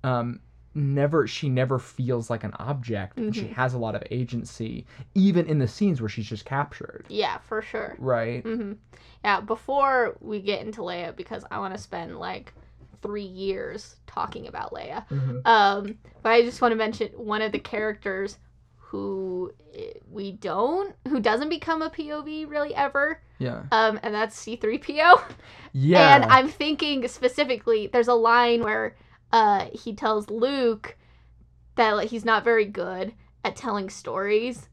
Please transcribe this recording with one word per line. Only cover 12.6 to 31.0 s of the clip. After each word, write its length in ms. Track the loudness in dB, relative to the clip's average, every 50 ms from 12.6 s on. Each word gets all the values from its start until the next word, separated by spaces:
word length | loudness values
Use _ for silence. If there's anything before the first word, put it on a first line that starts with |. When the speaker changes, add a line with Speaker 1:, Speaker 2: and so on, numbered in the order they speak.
| -20 -20 -20 -20 -20 -20 -20 -12
Speaker 2:
three 200 | -10 -8 -8 -8
years 760 | -8 -10 -10 -6 -4 -4 -4 -4 -6 -8 -10 -12 -14 -16 -20 _ _
talking 400 | -10 -6 -6 -6 -6 -6 -12 -14 -12
about 240 | -10 -10 -10 -8
Leia. 340 | -10 -10 -10 -10 -10 -12 -8 -6
Speaker 1:
Mm-hmm. 300 | -4 -2 -2 -2 -4 -2 4
Speaker 2:
Um, 540 | 6 6 8 8 6 4 2 -4 -8 -12 -14 _ -20 -20 -4
but 100 | 0 4
I 100 | 6 6
just 180 | 6 4 2 2
wanna 140 | 2 2 2
mention 320 | 2 0 -2 -2 -4 -6 -6 -6
one 260 | -10 -6 -4 -2 -2
of 100 | -2 -2
the 60 | -4 -6
characters 800 | -6 -6 -6 -4 -4 -4 -4 -4 -6 -6 -4 -4 -4 -6 -8 -12 -20 _ _ _ _ _ _
who, 760 | _ -18 -12 -10 -8 -6 -6 -6 -6 -6 -6 -6 -6 -6 -8 -10 _ _ -20 -16
eh, 180 | -14 -14 -14 -14 -18 _ -16
we 220 | -12 -10 -10 -10
don't, 640 | -10 -8 -6 -4 -2 0 0 0 0 -2 -4 -6 -10 _ _ -2
who 120 | -2 0
doesn't 280 | 2 2 2 2 0 -2
become 340 | -4 -4 -2 -4 -2 -2
a 80 | -2 -6
P 220 | -6 -8 -8 -8
O 100 | -8 -8
V 220 | -8 -8 -10 -10 -10
really 300 | -6 -4 -4 -4 -2 0
ever. 460 | -2 -2 0 2 0 0 0 -2 -6 -12 _ _ _
Speaker 1:
Yeah. 240 | -6 -6 -6 -8 -2 2
Speaker 2:
Um, 260 | 4 4 4 4 2 0 -4
and 100 | -4 -2
that's 220 | -2 -2 -2 -4
C 180 | -12 -10 -10 -8
three 220 | -2 -2 -2 -2 -2
P 220 | -6 -4 0 2
O. 220 | 2 2 2 0 -6 -12 -18 -20 -20 -20 -20 -20 -20 -10
Speaker 1:
Yeah. 420 | -4 0 2 6 8 8 10 10 10
Speaker 2:
And 80 | 10 10
I'm 220 | 8 8 8 6 4
thinking 580 | -2 -2 -2 -2 0 0 0 -2 0 -2 -2 -4
specifically, 800 | -6 0 0 0 2 2 0 0 0 -2 2 2 2 2 0 0
there's 180 | 2 2 4 4
a 60 | 4
line 480 | 4 6 6 6 6 6 4 4 2
where, 320 | 2 0 -2 -2 -2 -4 -6 _ -20 _ _ _ _ _
uh, 340 | 4 6 6 6 4 2 0 -4
he 220 | -8 -12 -10 -10 -10
tells 360 | -2 0 0 0 0 -2 -4
Luke 680 | -2 0 0 0 2 2 2 2 0 0 -6 -18 -18 _